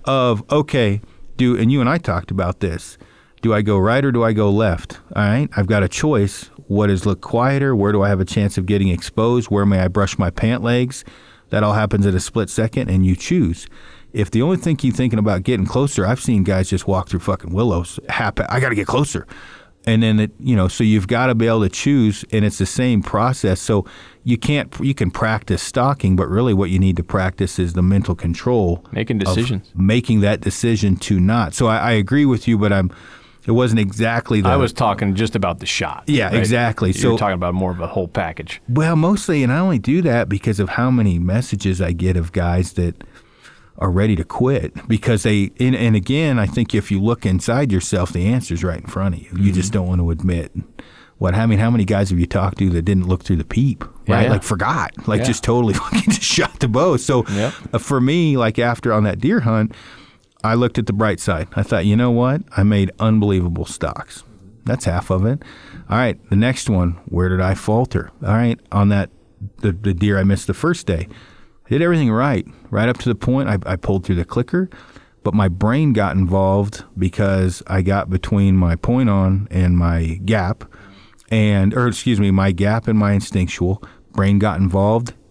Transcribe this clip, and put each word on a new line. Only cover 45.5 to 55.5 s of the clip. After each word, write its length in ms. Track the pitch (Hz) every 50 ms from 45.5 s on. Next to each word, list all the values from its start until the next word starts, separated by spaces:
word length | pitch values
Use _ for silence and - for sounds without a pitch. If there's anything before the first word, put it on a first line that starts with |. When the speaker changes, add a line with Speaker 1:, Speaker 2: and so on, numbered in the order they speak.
| - -
Speaker 1:
and, 140 | 123 127 127
and 180 | 92 117 113 107
again, 440 | 104 92 - 131 151 165 147 127 117
I 80 | 101
think 280 | 92 - 123 113 - -
if 160 | 104 - -
you 120 | 101 95
look 240 | 101 117 120 - -
inside 440 | 101 92 87 - - 117 135 147 117
yourself, 400 | 98 90 - - 107 90 90 -
the 120 | - 87 90 107
answer's 360 | 123 123 - - 85 80 87
right 160 | 90 82 -
in 60 | -
front 300 | - - 95 98 95 82
of 40 | -
you. 100 | - - 90
You 160 | 87 98 98
just 200 | 90 92 92 101
Speaker 2:
Mm-hmm. 60 | 113 101
Speaker 1:
don't 80 | 90 90
want 120 | 90 87
to 100 | 85 82
admit 420 | 82 80 - 92 87 85 - - - - - - - - - - - - - _ _ -
what, 160 | 98 90 90
I 100 | 110 113
mean, 140 | 113 107 98
how 120 | 113 117
many 140 | 120 117 98
guys 240 | 95 107 98 101 95
have 80 | 92 87
you 80 | 85
talked 320 | - - 98 95 95 - -
to 120 | 98 92
that 120 | 85 85
didn't 260 | 82 104 98 92 90 92
look 160 | 92 90 -
through 120 | - 92
the 80 | 80 -
peep, 400 | - - 113 135 135 - - - - - - -
Speaker 2:
Yeah, 80 | - 95
Speaker 1:
right? 80 | - 110
Speaker 2:
yeah. 60 | 127
Speaker 1:
Like, 120 | - 92
forgot, 500 | - - 107 87 95 123 160 127 78 - - - - -
like, 120 | 107 101
Speaker 2:
Yeah. 60 | 123
Speaker 1:
just 160 | 127 110 - -
totally 300 | 127